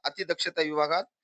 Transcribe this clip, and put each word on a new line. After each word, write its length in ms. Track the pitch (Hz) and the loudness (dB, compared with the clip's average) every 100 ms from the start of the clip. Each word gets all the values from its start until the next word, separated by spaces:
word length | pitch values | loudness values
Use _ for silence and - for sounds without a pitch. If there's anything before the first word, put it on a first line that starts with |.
अतिदक्षता 580 | 143 160 170 165 180 - | -4 -4 -4 -2 -2 0
विभागात 420 | 156 151 147 165 - _ | 0 2 2 2 -2 _